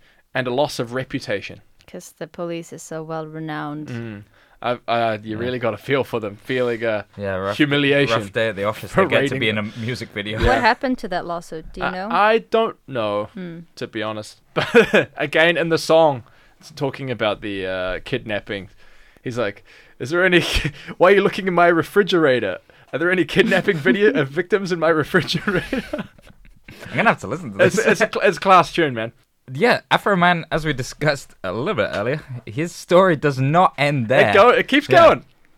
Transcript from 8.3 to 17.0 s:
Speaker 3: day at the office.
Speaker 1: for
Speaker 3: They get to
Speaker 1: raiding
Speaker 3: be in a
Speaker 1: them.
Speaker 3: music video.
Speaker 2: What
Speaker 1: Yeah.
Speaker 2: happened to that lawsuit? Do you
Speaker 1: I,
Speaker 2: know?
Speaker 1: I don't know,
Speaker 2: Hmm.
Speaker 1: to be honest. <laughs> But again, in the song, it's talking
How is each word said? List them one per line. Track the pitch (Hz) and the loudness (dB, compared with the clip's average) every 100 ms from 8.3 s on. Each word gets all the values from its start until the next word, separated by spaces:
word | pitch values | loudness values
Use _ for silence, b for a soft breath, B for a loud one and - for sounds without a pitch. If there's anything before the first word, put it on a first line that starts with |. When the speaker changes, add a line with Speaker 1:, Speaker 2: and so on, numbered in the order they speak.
Speaker 3:
day | 117 113 | -4 -2
at | 98 | -2
the | 101 | -4
office. | 107 98 | -4 -4
Speaker 1:
for | - 175 | 0 2
Speaker 3:
They | |
get | 117 | 2
to | |
Speaker 1:
raiding | 135 - | 0 0
Speaker 3:
be | 110 | 0
in | 107 | -2
a | |
Speaker 1:
them. | 104 120 | -4 -8
Speaker 3:
music | 113 123 117 | -8 -8 -8
video. | 107 104 107 | -8 -8 0
Speaker 2:
What | 240 | 2
Speaker 1:
Yeah. | 262 | 4
Speaker 2:
happened | 233 247 262 254 | 2 0 -2 -4
to | 202 | -6
that | 180 175 | -8 -6
lawsuit? | 170 - 160 - | -10 -10 -14 -14
Do | - | -8
you | - | -6
Speaker 1:
I, | |
Speaker 2:
know? | 185 202 | -6 -4
Speaker 1:
I | 175 208 226 | 2 4 2
don't | - 226 226 - - | 2 0 0 -4 -8
know, | 131 107 104 104 190 | -4 -2 -2 -6 -10
Speaker 2:
Hmm. | 175 165 165 - | -14 -14 -20 -14
Speaker 1:
to | 123 | -10
be | 110 | -8
honest. | 107 110 107 - _ | -8 -8 -12 -20 _
<laughs> | |
But | - - 226 185 196 135 - | -6 2 4 4 2 0 -4
again, | 151 160 165 160 | -2 2 2 2
in | 165 | 0
the | 160 | -2
song, | - 160 160 127 - b b b | 2 4 4 0 -10 b b b
it's | - | -20
talking | - 139 127 | -8 -8 -6